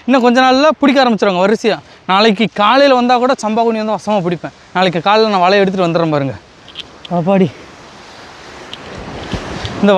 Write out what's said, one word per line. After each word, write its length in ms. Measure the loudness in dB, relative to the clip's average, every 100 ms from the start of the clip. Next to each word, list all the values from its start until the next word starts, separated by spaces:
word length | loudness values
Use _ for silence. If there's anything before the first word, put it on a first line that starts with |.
| 0
இன்னும் 160 | 2 4
கொஞ்ச 120 | 4 2
நாள்ல 220 | 4 2 2
பிடிக்க 160 | 2 2
ஆரம்பிச்சிருவாங்க 400 | 2 2 0 0 0
வரிசையா. 320 | 0 -2 -4 -8 -14 -2
நாளைக்கு 340 | 2 2 0 -2 0
காலையில 360 | 2 4 4 2
வந்தா 160 | 2 0
கூட 100 | 0 -2 -2
சம்பாவணி 360 | -2 -2 -2
வந்து 160 | -4 -6
வசமா 200 | -2 -2 -2
பிடிப்பேன். 300 | -6 -10 -16 -8 -2
நாளைக்கு 240 | 0 0 0
காலையில 240 | 2 2 2
நான் 100 | 2
வலையை 160 | 2
எடுத்துட்டு 240 | 2 0 0
வந்துடுறேன் 280 | 0 0 -2
பாருங்க. 200 | -4 -8 -18 -20 -20 -20 -20 -20 -6 -4
அப்பாடி. 300 | 0 0 0 -4 -20 -20 -20 -20 -20 -20 -20 -20 -20 -20 -20 -18 -16 -16 -16 -16 -12 -12 -10 -10 -10 -2
இந்த 120 | 2